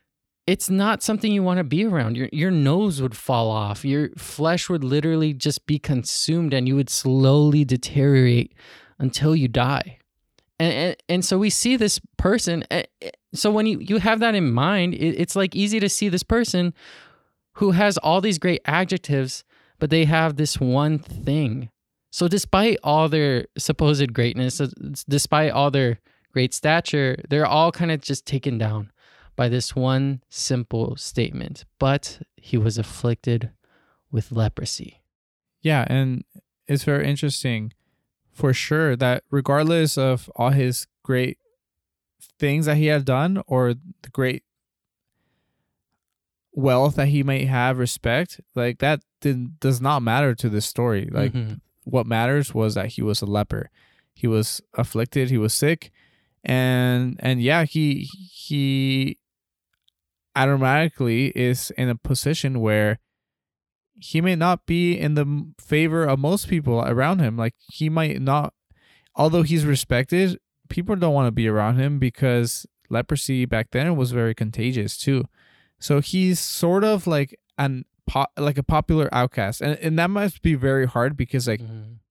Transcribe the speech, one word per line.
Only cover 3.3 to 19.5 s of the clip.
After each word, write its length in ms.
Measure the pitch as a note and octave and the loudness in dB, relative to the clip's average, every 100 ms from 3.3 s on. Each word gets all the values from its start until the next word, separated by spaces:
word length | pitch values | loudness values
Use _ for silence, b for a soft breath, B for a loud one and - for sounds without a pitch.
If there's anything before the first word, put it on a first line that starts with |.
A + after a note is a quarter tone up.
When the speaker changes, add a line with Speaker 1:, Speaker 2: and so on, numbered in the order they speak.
| A#2+ A2+ | 0 2
Speaker 1:
off. 340 | G#2+ G#2 G#2 | 0 -2 -4
Your 260 | C#3 C#3+ D3 - | -2 0 -2 -6
flesh 520 | - - D#3+ E3+ - | -14 -2 0 0 -2
would 140 | E3+ | -4
literally 500 | C3 D3 D#3+ D#3+ D#3 | 0 0 2 2 0
just 320 | C3+ D3 - - | 0 -2 -2 -2
be 140 | D3 | -2
consumed 760 | - C3 - - - E3 D#3+ | 0 -2 -2 -4 -2 0 0
and 140 | C3 B2+ | 0 2
you 80 | C#3 | 2
would 140 | C3+ | 0
slowly 760 | - C3+ C3 C3 C#3+ D3+ D3 C#3 | -2 2 4 6 6 6 4 4
deteriorate 880 | B2 - C#3+ C#3 C3+ B2+ A#2+ - B B B B B | 0 0 2 4 6 6 4 0 B B B B B
until 360 | C3+ - D#3 D#3+ | -4 0 2 2
you 120 | B2+ | 2
die. 500 | B2 B2+ C#3 - - _ _ _ _ _ - | 2 0 0 -4 -14 _ _ _ _ _ -2
And, 140 | E3 | 0
and, 220 | B2+ F3 - - | 0 -2 -4 -2
and 160 | F3+ F3 | -2 0
so 120 | F#3+ | 2
we 100 | G#3 | 2
see 260 | - A#3+ B3+ | 2 0 2
this 240 | G#3 - - - | 0 -2 -6 -2
person. 460 | F#3 A3 - E3+ - | 0 0 0 -4 -4
Eh, 120 | E3+ - _ | -4 -6 _
eh, 80 | - - _ | -16 -16 _
so 180 | - G#3 | -2 0
when 140 | G#3+ A3 | 2 0
you, 140 | F#3+ | -2
you 180 | - G#3+ | -2 0
have 220 | G#3 A3 | 2 2
that 160 | A#3 G#3 | 2 2
in 160 | D3 | 2
mind, 400 | A#2+ D#3 G3+ F3 | 2 2 2 0
it, 220 | - E3 D3+ | 0 -2 -2
it's, 160 | F3 G3 | -2 -2
like, 200 | F#3 F#3+ | -2 0
easy 240 | G3+ A3 | 0 0
to 80 | G3+ | 0
see 180 | - G#3 | 0 -2
this 140 | F3 | -2
person 500 | - A3+ A3 F3+ F3+ B B B B B B B _ | 0 0 0 0 -2 B B B B B B B _
who 180 | - G3+ | 0 2
has 260 | F3 G#3 F3 | 4 2 2
all 240 | D#3 F#3 | 2 2
these 160 | G#3+ D#3+ | 2 0
great 240 | F3+ E3+ - | 0 0 0
adjectives, 800 | D#3+ F#3 F3+ - C#3 C3 - b | 0 0 -2 -2 -2 -2 -8 b